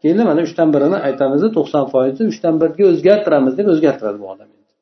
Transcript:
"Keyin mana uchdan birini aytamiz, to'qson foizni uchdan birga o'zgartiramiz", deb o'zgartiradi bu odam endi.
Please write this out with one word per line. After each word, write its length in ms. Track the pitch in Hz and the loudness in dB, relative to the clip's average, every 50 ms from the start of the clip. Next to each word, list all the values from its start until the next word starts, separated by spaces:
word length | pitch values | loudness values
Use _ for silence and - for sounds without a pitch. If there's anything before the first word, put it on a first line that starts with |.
| - | 2
"Keyin 160 | 151 170 208 | 2 2 2
mana 200 | 233 196 151 156 | 2 2 2 0
uchdan 280 | 170 151 - - 170 156 | -2 -4 -2 0 0 2
birini 280 | 147 143 139 147 190 196 | 2 2 2 2 0 0
aytamiz, 440 | - 139 131 - 143 135 135 143 185 220 | -2 -4 -2 -2 -2 0 0 0 0 0
to'qson 340 | 220 170 143 - - 151 135 131 | 0 -2 -4 -2 -2 -4 -4 0
foizni 360 | - 131 127 135 135 135 226 208 | 0 0 0 0 -2 -2 -2 -4
uchdan 260 | - - - 170 160 156 | -4 -2 -2 -2 0 0
birga 260 | 160 160 160 165 202 | 0 0 0 2 2
o'zgartiramiz", 680 | 190 170 151 143 180 202 208 - - 156 143 131 131 131 | 2 2 4 4 2 2 4 2 0 0 2 2 0 -2
deb 120 | 135 208 208 | -2 0 0
o'zgartiradi 500 | 170 156 156 147 135 - 110 107 101 104 | 0 2 2 0 0 -2 -6 -8 -8 -8
bu 80 | 101 95 | -12 -16
odam 200 | 95 98 107 _ | -16 -18 -20 _
endi. 260 | _ _ _ _ _ _ | _ _ _ _ _ _